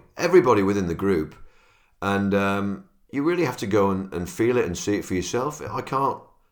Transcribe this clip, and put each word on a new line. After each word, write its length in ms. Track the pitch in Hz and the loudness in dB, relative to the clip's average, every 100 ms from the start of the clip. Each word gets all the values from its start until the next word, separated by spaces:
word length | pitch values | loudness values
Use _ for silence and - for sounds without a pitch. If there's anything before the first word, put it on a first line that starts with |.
| - - | -16 -4
everybody 460 | 165 180 127 107 | 4 6 6 4
within 240 | 98 101 87 | 4 0 0
the 80 | |
group. 400 | 80 98 87 76 - - _ _ _ _ - | -2 0 0 -2 -10 -20 _ _ _ _ -6
And, 320 | 98 98 101 | -2 0 2
um, 500 | 101 98 101 101 95 - _ _ | 2 0 -2 -4 -8 -14 _ _
you 120 | 135 | -4
really 220 | 151 175 147 | -2 0 -2
have 100 | 123 | -2
to 80 | 104 | 0
go 240 | 104 98 | 2 2
and, 220 | 95 95 | 0 -4
and 160 | 85 87 | -6 -8
feel 300 | - 117 123 | 0 2 2
it 80 | 90 | 0
and 100 | 85 | -2
see 200 | - 101 | -2 -2
it 80 | |
for 100 | - | -2
yourself. 480 | 92 87 120 139 151 | -4 -2 -4 -4 -6
I 180 | 71 117 | -10 -8
can't 400 | - 135 135 - - _ _ | -4 -2 -2 -4 -12 _ _